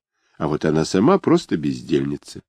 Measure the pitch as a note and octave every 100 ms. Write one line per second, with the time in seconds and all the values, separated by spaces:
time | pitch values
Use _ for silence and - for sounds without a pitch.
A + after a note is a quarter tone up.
0 | _ _ _ _ D#2 D2+ D#2+ D#2 D2+ F#2+
1 | G#2+ G2 - E3+ - F#2 D2 B1+ A1+ C#2+
2 | C#2 D2 - -